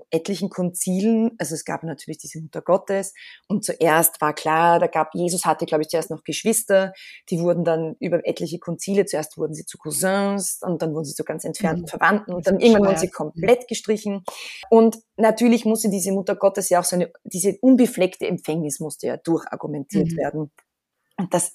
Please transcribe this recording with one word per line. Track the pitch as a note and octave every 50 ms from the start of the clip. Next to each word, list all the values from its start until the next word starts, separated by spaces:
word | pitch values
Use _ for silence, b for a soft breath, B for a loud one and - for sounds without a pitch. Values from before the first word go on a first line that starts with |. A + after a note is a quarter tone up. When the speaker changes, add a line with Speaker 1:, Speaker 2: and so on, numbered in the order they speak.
| - _
Speaker 1:
etlichen | - D#3+ E3 - G3+ D#3+ G3+ F#3
Konzilen“, | - - F3+ F3 F3 - - F#3 F3+ F#3 G3+ A3+ A3+ A3+ A3+ A3+ - -
also | - C#3 E3
es | D3 -
gab | - - - -
natürlich | E3 D#3 - - - D#3+ -
diese | - D3+ - D#3+
Mutter | D#3+ D3+ - D#3+
Gottes | - - F3 G3 - - G3 G3 F#3+ - B B B B B B B
und | - A3 G3 -
zuerst | - - - D#3 C#3+ D#3 E3 E3 - - -
war | D3+ D3+ D3
klar, | - - D#3+ D#3 D#3+ E3+ F3 E3+ E3+
da | F3 E3
gab, | - D#3+ D3+ - -
Jesus | F3 F3 F3 F3 F3 -
hatte, | E3+ D#3 - E3+
glaub | - E3 D3+
ich, | D#3 -
zuerst | - D#3+ D#3 -
noch | D#3+ D3 -
Geschwister, | - D3 - - - - - - - G3 F#3+ F#3+ F#3+ F#3+ B B B B B B -
die | F#3 E3
wurden | E3+ F3 F3 E3+
dann | E3+ E3+ E3 D#3+ D#3+ D#3+ - -
über | - D#3+ E3+ D#3+ -
etliche | - E3 - F3+ D3+ E3+ F3
Konzile, | - F3 E3+ - - G3 G3 G3+ F#3
zuerst | G3 - D3+ D3+ - - E3
wurden | D#3+ D3+ D#3
sie | D#3 D#3+
zu | - - -
Cousins | - D#3 D3 C3+ F3+ F#3+ F#3+ G3+ G3+ G3+ G3+ G3+ F#3 - - -
und | - F#3 E3+ D3+
dann | E3 D#3+
wurden | D3 D#3 D#3
sie | C#3 -
zu | -
ganz | D3+ - D#3 E3 -
entfernten | D#3+ E3 - - D#3+ E3 F3 E3+
Speaker 2:
Mhm. |
Speaker 1:
Verwandten | - - - - E3+ G3+ G#3 - -
und | F3+ F3 E3
Speaker 2:
Das | F#3
Speaker 1:
dann | G3 -
irgendwann | - A#3 A3 G3+ G3+ G3
wurden | F#3+ D#3+
sie | F#3
Speaker 2:
bescheuert. | F3+ - - D3+ D3+ -
Mhm. | E3
Speaker 1:
komplett | E3+ A3 B3 - - -
gestrichen. | A3+ - - - G#3+ G#3 - G#3 G3+ G3 F3+ B B B B B B B B -
Und | A3+ A3+ A3+ A3+ A3 - - _ _
natürlich | - A3 A3 G#3+ - A#3+ A#3+ A#3+ A3+ -
musste | A3 A3 A3 - G#3
diese | F#3+ G3 F3 G3
Mutter | G3 G3 F#3 - G3
Gottes | F#3+ G3 G3 G3 G3+ F#3 -
ja | F3+ F3
auch | F3
so | - F3+
eine, | F3+ F3 - - _
diese | - - - F3+ F3 G3+ F#3 -
unbefleckte | - C4 C4 A#3+ B3 A3+ - - F#3 F#3 - - -
Empfängnis | - F3+ - - - D#3 E3 D#3+ D3 C#3+ -
musste | D#3+ D3+ - - -
ja | A#2+ B2+ -
durchargumentiert | - E3 E3 D#3 - - - - - D#3 D3 D3 C#3 - - - F3 E3
Speaker 2:
Mhm. | E3+
Speaker 1:
werden. | D#3 C#3+ C#3+ C#3 D#3 D3+ D3 _ _ _ _ _ _ _ _ _ _ _ _ _
Und | - F#3 -
das | - F3 F3+ -